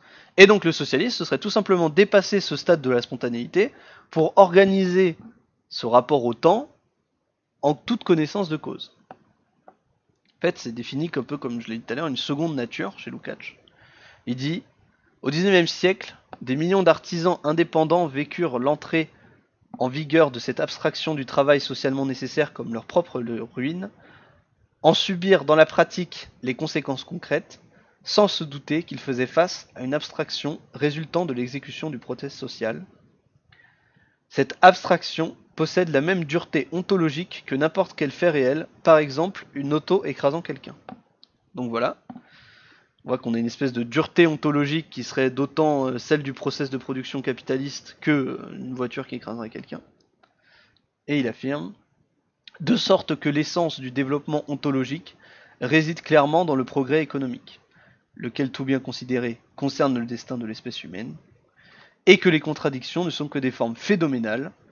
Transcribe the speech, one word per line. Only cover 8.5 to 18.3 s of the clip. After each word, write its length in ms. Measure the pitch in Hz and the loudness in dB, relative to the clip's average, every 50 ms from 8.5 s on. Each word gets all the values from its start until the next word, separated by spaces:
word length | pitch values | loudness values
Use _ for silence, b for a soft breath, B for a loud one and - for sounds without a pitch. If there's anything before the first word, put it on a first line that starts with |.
| 156 151 | -6 -8
cause. 400 | - - 127 - - - _ _ _ - - _ _ _ _ _ _ _ _ _ _ - | -8 -8 -12 -12 -14 -18 _ _ _ -20 -20 _ _ _ _ _ _ _ _ _ _ -20
En 760 | - _ _ _ _ _ _ _ _ _ _ _ _ _ | -20 _ _ _ _ _ _ _ _ _ _ _ _ _
fait, 160 | - 170 175 - | -2 -2 -2 -2
c'est 140 | - 123 | -8 -12
défini 400 | 113 120 117 - - 135 156 175 - | -10 -10 -10 -8 -6 -6 -6 -4 -4
un 60 | 147 | -6
peu, 160 | 117 - 147 139 | -6 -6 -8 -8
comme 240 | - 131 120 117 | -8 -8 -8 -8
je 60 | 113 - | -8 -8
l'ai 100 | 113 113 | -10 -10
dit 60 | 120 | -8
tout 100 | - 117 | -8 -6
à 20 | |
l'heure, 120 | 131 165 160 | -6 -4 -6
une 100 | 131 120 | -4 -6
seconde 380 | - - 147 139 160 165 156 | -4 -4 -4 -2 -2 -4 -2
nature 420 | 135 120 117 - - 165 170 - - | -4 -6 -6 -8 -8 -10 -10 -10 -12
chez 140 | - - | -16 -14
Lukács. 480 | - - - - - - - - - _ _ _ b b b b b b b b b b b - | -14 -14 -12 -14 -14 -14 -14 -20 -20 _ _ _ b b b b b b b b b b b -8
Il 80 | 123 | -8
dit, « 260 | 127 131 147 165 190 - _ _ _ _ _ _ _ _ _ _ _ - | -4 -4 -4 -4 -6 -8 _ _ _ _ _ _ _ _ _ _ _ -6
Au 80 | 131 | -4
dix-neuvième 360 | 139 160 180 202 196 180 170 165 | -2 0 2 4 6 6 4 4
siècle, 480 | - - - 180 190 - - - - - _ - - - | 0 2 2 2 2 2 -4 -18 -18 -20 _ -20 -18 -12
des 140 | - 120 127 | -6 -4 -2
millions 280 | 143 160 175 190 196 185 | 0 0 2 2 4 6
d'artisans 560 | 170 156 - - - - 170 165 185 175 - - | 6 4 4 2 -8 -4 0 0 0 0 0 0
indépendants 640 | 147 151 165 170 156 - 165 156 156 165 175 175 | -2 2 0 0 2 2 2 2 4 4 2 2
vécurent 540 | 151 131 135 147 143 | 0 -2 -4 -6 -6